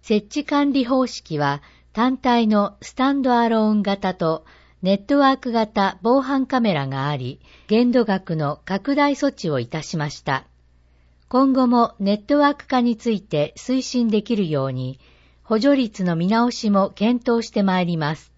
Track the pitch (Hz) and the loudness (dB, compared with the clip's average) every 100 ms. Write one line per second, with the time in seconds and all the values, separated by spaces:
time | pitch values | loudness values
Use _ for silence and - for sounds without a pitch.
0 | - 214 208 302 294 285 285 277 240 262 | 0 -2 -2 -8 -2 0 2 0 0 0
1 | 254 - - 151 143 143 - _ _ - | 0 -4 -8 -2 -2 -2 -10 _ _ -2
2 | 240 262 262 240 226 214 202 - - - | -2 0 0 2 2 2 0 -6 -20 -2
3 | 262 277 262 240 233 226 214 214 202 196 | -2 0 0 2 2 2 2 0 0 -2
4 | 196 185 165 160 - - _ _ 180 196 | -4 -2 -2 -2 -8 -20 _ _ -2 -2
5 | - 285 277 269 254 226 220 214 196 - | 2 2 4 2 -2 -2 -2 0 -2 0
6 | 220 262 262 277 262 262 226 160 135 135 | 2 2 2 -2 -2 0 0 0 -2 -4
7 | 139 147 123 135 _ - _ 214 247 247 | -4 -4 -6 -10 _ -20 _ 2 4 2
8 | 220 190 185 160 147 151 - 196 196 285 | 2 -2 -2 -4 -2 -4 -6 -6 -2 0
9 | 285 277 - - 175 139 120 165 147 160 | 0 0 -2 -2 -4 -4 -4 -8 -8 -6
10 | 147 - - 135 - _ _ _ _ _ | -6 -8 -4 -4 -6 _ _ _ _ _
11 | _ _ _ 247 269 262 254 240 233 - | _ _ _ 0 2 2 2 2 2 -2
12 | 196 208 208 294 285 285 - 254 240 226 | -2 -2 0 2 2 0 -4 0 0 -2
13 | 240 214 - 156 147 - - 262 247 254 | -2 -4 -2 -2 -2 -6 -4 -4 -2 -2
14 | 233 208 208 226 180 147 135 131 127 131 | 0 0 0 -2 0 -2 -4 -6 -8 -12
15 | _ _ _ _ _ 220 262 277 233 - | _ _ _ _ _ 0 2 2 0 -2
16 | 180 165 175 226 240 - 220 202 196 - | -2 0 0 2 0 0 0 2 0 0
17 | 208 247 - 233 226 - 196 185 175 165 | 0 0 0 -2 -2 -2 0 0 0 -2
18 | 151 156 - | -4 -6 -12